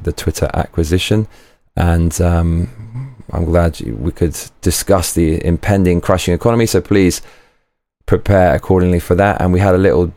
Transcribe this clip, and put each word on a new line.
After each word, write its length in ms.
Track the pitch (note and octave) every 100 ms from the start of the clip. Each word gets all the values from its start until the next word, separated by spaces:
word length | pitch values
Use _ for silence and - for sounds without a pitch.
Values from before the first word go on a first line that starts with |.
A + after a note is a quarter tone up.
the 100 | -
Twitter 360 | - - - -
acquisition. 760 | - - - D#2 F2+ - G#2+ G#2+ - _ _ _ -
And, 440 | E2+ E2+ E2+ -
um, 920 | F2 E2+ E2+ E2 F2 - - B2 C3+ - -
I'm 100 | -
glad 380 | E2 E2+ E2+ -
you, 140 | - A1
we 180 | D2+
could 240 | - E2+ - - -
discuss 500 | F2+ - - F#2+ -
the 340 | - D#2+ E2 -
impending 540 | E2+ - G2 F2+ F2
crushing 340 | - F#2 -
economy. 320 | F2 A#2 A#2 A2+
So 140 | F#2
please 420 | - G2+ F#2 - - - _ _ _ _ _ _ -
prepare 500 | F#2 - G2 F2+ C#2
accordingly 460 | - F#2 F2+ F2
for 140 | - F2+
that. 260 | G2+ -
And 100 | F#2
we 80 | F2+
had 160 | G2+ F2+
a 20 |
little 360 | F#2+ D#2 F2